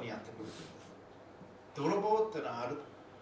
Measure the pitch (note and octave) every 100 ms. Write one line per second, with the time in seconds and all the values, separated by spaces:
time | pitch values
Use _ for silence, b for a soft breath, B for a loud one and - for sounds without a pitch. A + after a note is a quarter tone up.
0 | - A3+ - - - - - - - -
1 | - - - - - - - - F3+ G3+
2 | G#3 A3 A3 D#3 B2+ A#2+ B2 D3 - -
3 | - -